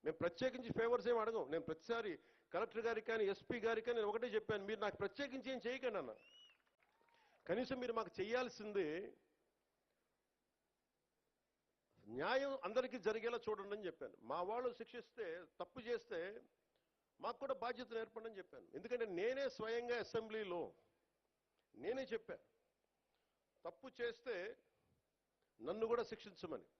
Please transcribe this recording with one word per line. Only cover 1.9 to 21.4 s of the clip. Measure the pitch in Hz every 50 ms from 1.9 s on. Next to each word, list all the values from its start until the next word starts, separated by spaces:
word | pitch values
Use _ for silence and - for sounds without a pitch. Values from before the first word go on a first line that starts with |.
| 233 233 214 202 156 - - - - _ _ _ -
కలెక్టర్ | 175 220 226 - 220 220
గారికి | 233 233 220 214 -
కానీ, | 226 220 208 196 196
ఎస్పీ | - - - 247 240 202
గారికి | 226 226 220 220
కానీ | 240 240 233
నేను | 214 208
ఒకటే | 214 226 240 247 202
చెప్పాను, | 214 214 - 220 202 196 202
మీరు | 220 202 214
నాకు | 202 196 - 202
ప్రత్యేకించి | 196 - - 285 262 254 269 208 254 262
ఏం | 240 -
చేయకండి | 233 254 262 247 247 214 185
అన్న, | 143 117 107 - - - - - - - _ _ _ _ _ _ _ _ _ _ _ _ - - _ _ _ _ _ -
కనీసం | 175 226 254 - 262 254 247
మీరు | - 226 226
మాకు | 220 175 - -
చేయాల్సింది | 185 214 233 254 247 233 - - 208 214 208 196 175 151 156 175 143 - - _ _ _ _ _ _ _ _ _ _ _ _ _ _ _ _ _ _ _ _ _ _ _ _ _ _ _ _ _ _ _ _ _ _ _ _ _ _ _ _ _ _ _ _ _ _ _ _ _ _ _ _ _ _ _ _ - - 104 113
న్యాయం | 127 151 196 247 269 277 277 269 262 -
అందరికీ | 185 220 254 254 254 254 247 170
జరిగేలా | 208 214 226 214 233 240 226 -
చూడండి | 220 214 190 196 202 202
అని | 214 208 175
చెప్పాను. | 160 - 143 104 - - - 113
మా | 139 170 180 190
వాళ్ళు | 220 240 254 247 240 -
శిక్షిస్తే, | 226 - - 240 - - _ - 214 170 160 175 175 - _ _
తప్పు | 175 - _ 254 220 226
చేస్తే | 240 220 - - 202 165 170 190 214 - - _ _ _ _ _ _ _ _ _ _ _ _ _ _ _ 151
మాకు | 214 247 - 277
కూడా | 262 262 202 233
బాధ్యత | 240 247 220 254 208 233
నేర్పండి | 226 220 220 - 220 214 226
అని | 214 190
చెప్పాను. | 180 - - 127 101 - -
ఎందుకంటే | 147 185 233 247 247 226 214 180 175
నేనే | 196 240 262 269 277 254 -
స్వయంగా | - 214 220 226 240 240 240 240 233 208
అసెంబ్లీలో | - - 226 220 220 214 220 214 190 175 175 147 98 - _ _ _ _ _ _ _ _ _ _ _ _ _